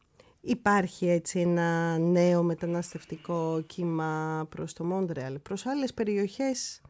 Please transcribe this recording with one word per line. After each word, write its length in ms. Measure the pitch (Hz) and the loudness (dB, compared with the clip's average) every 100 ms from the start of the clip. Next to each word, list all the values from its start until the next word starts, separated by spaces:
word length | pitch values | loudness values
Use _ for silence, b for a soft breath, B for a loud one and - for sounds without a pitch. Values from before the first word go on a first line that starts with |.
| _ _ b b | _ _ b b
υπάρχει 680 | - 247 - 202 185 - 180 | -4 0 4 4 2 0 2
έτσι 320 | 175 165 185 | 2 2 0
ένα 580 | 175 170 170 165 165 165 | 2 2 2 2 0 2
νέο 460 | 165 175 175 175 | 4 6 6 4
μεταναστευτικό 1200 | 170 160 170 170 175 160 - 160 - 170 160 160 160 | 2 0 -2 -2 -4 -8 -10 -12 -4 -2 -2 -2 -4
κύμα 760 | - 175 165 160 156 156 160 156 | -4 -2 0 -2 -2 -2 -4 -6
προς 240 | - 160 | -8 -10
το 100 | - | -6
Μόντρεαλ; 560 | 170 190 185 139 131 139 | -4 -2 -2 -4 -6 -8
Προς 260 | - 196 247 | -8 -8 -4
άλλες 280 | 285 262 | -4 -4
περιοχές... 880 | - 214 202 202 202 269 254 - - b | -2 0 0 0 0 -2 -2 -6 -10 b